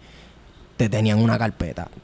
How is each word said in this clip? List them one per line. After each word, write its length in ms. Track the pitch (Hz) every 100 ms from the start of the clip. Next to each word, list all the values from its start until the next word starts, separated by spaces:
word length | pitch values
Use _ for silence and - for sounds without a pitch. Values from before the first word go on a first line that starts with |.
| - - - - - - - -
Te 120 | 110
tenían 300 | 107 110 107
una 200 | 113 113
carpeta. 500 | 110 - 80 - 87 -